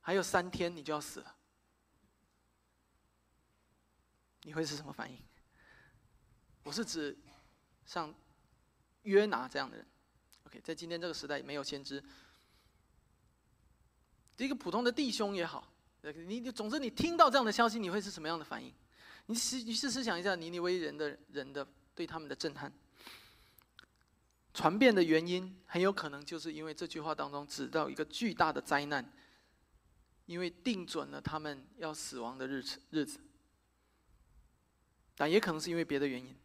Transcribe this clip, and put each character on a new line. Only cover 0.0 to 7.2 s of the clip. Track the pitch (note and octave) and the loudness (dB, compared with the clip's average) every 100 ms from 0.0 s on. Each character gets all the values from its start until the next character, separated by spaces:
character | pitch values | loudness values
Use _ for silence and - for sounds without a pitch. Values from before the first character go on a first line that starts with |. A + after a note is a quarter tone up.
还 | - | 2
有 | F#3+ | 0
三 | E3+ F#3+ F3+ | 4 2 0
天 | - F3 E3+ | -2 -2 -2
你 | |
就 | C#3+ | -4
要 | D3+ | -4
死 | C#3+ - | -4 -12
了。” | - - _ _ _ _ _ _ _ _ _ _ _ _ _ _ _ _ _ _ _ _ _ _ _ _ _ _ _ _ _ _ | -14 -20 _ _ _ _ _ _ _ _ _ _ _ _ _ _ _ _ _ _ _ _ _ _ _ _ _ _ _ _ _ _
你 | D3+ D3+ | -8 -4
会 | D#3+ | -4
是 | C#3+ | -4
什 | |
么 | D3 | -8
反 | C#3+ - | -10 -12
应？ | B2+ - - _ _ - - - - _ _ _ - _ - | -12 -20 -20 _ _ -20 -20 -20 -20 _ _ _ -20 _ -16
我 | D3 | -8
是 | E3 | -4
指 | G#3+ E3 D3 - | -4 -2 -4 -6